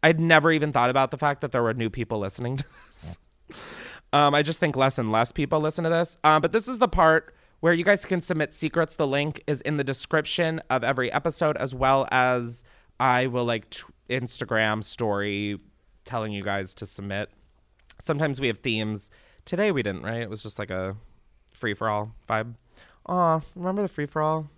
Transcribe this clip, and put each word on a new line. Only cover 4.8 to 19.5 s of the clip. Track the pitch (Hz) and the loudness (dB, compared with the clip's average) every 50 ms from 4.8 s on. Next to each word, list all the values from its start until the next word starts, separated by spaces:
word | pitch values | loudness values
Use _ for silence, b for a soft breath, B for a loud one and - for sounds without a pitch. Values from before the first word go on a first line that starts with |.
| 135 135 131 - | 2 2 2 0
and | 120 110 | -2 2
less | 110 110 117 117 - | 2 2 2 2 0
people | - 151 - - 156 | -4 -2 0 0 0
listen | 151 156 165 - 170 | 0 0 -2 -2 0
to | 160 | 2
this. | 170 165 175 165 - _ - | 2 2 0 -2 -4 _ 4
Um, | 151 156 156 | 6 6 6
but | 151 170 175 | 4 2 0
this | 226 220 240 | 0 -2 -2
is | 262 220 | 0 0
the | 247 214 | 0 2
part | - 214 170 160 160 160 - - b b b b b b | 4 4 6 6 6 4 2 -2 b b b b b b
where | - 165 170 | 2 2 2
you | 165 175 | 4 4
guys | 190 202 196 - | 4 2 2 2
can | - 190 180 151 | -2 -2 -2 0
submit | - 185 156 151 - - | -2 -2 -2 -2 -2 -4
secrets. | - - 156 - 170 165 156 - | -6 -6 -2 0 0 -2 -2 0
The | - 160 | -2 -2
link | 139 135 139 143 156 147 - - | 0 0 0 0 -2 -4 -8 -4
is | - 147 131 - | -4 -4 -4 -2
in | - 151 147 | -4 -2 -2
the | 139 | -2
description | 131 135 - - - - 156 147 - - - 170 160 160 160 - _ | -2 -4 -6 -6 0 0 0 0 0 -2 0 0 0 -2 -4 -4 _
of | 127 131 113 | -2 0 0
every | 120 139 127 127 120 - | 0 0 0 0 0 -2
episode, | - - 170 147 - 170 151 151 | -2 -2 -2 -2 0 0 0 0
as | - - 135 127 | 0 -4 -6 -4
well | 127 131 131 135 135 135 - - | 0 2 4 4 4 2 2 2
as | 127 127 127 127 123 120 117 120 - - b b b b b b _ | 2 2 2 2 0 -2 -6 -10 -14 -16 b b b b b b _
I | 123 131 123 123 127 | 2 2 2 2 2
will, | 131 120 127 120 | 0 -2 -2 0
like, | 117 117 113 98 _ | 0 -2 -4 -4 _
t-, | - - - - - _ _ _ | -14 -14 -14 -16 -20 _ _ _
Instagram | 123 127 123 120 - - 127 - 117 110 110 107 107 110 104 | -4 -4 -4 -6 -8 -8 -6 -2 0 0 2 2 0 -2 -4
story | - - - 120 107 101 101 101 104 101 101 104 104 104 98 _ _ _ _ _ _ _ _ _ | -10 -8 -4 -2 -2 -2 -2 -2 -2 -2 -2 -4 -4 -6 -8 _ _ _ _ _ _ _ _ _
telling | - 127 120 110 110 104 | -8 -6 -6 -4 -4 -6
you | 101 95 | -6 -4
guys | 101 98 98 98 90 - | -4 -4 -4 -6 -8 -10
to | - - | -14 -14
submit. | 98 - - 98 101 98 101 104 - _ _ _ _ _ _ _ _ _ _ _ _ - _ | -14 -12 -12 -8 -6 -6 -6 -6 -8 _ _ _ _ _ _ _ _ _ _ _ _ -20 _
Sometimes | - - 156 143 156 151 135 123 | -6 -4 -2 0 0 -2 -2 -2
we | 139 | -2
have | 123 113 - | -2 -2 -2
themes. | _ 131 113 110 110 107 107 101 - - b b b b b b b | _ -4 -2 -2 -2 -2 -4 -6 -8 -12 b b b b b b b
Today | - | -6